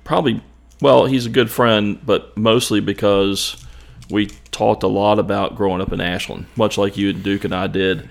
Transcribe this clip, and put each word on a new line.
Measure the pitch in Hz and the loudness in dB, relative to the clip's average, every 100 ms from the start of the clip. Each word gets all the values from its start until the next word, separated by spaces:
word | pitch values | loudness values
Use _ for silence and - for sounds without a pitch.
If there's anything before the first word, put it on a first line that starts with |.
probably, | - 175 147 113 - - _ - | -4 0 0 -2 -6 -20 _ 0
well, | 139 127 123 | 4 6 4
he's | 131 120 | 0 0
a | |
good | 127 113 | 0 0
friend, | - 120 107 104 98 - | 2 2 4 0 -2 0
but | 98 - - | 0 -2 -2
mostly | 113 117 - 107 | 2 2 2 0
because | 101 98 104 98 98 98 - - - - - - - | 0 0 2 2 2 -2 -6 -10 -18 -20 -20 -20 -6
we | 104 101 - - | -2 -2 -6 -12
talked | - 110 107 | -2 0 2
a | 95 | 0
lot | 101 104 107 | 2 2 2
about | 101 98 98 113 | 2 -2 -4 -2
growing | 101 90 | -2 0
up | 95 | -4
in | 90 | -4
Ashland, | 87 95 - - - - | -4 -4 -8 -12 -8 -2
much | 107 - | 0 2
like | 101 - | -2 0
you | 101 | -2
and | 95 | -2
Duke | 98 101 | -2 -2
and | 101 | -2
I | 92 95 | -4 -4
did. | 92 95 82 - | 0 0 -2 -6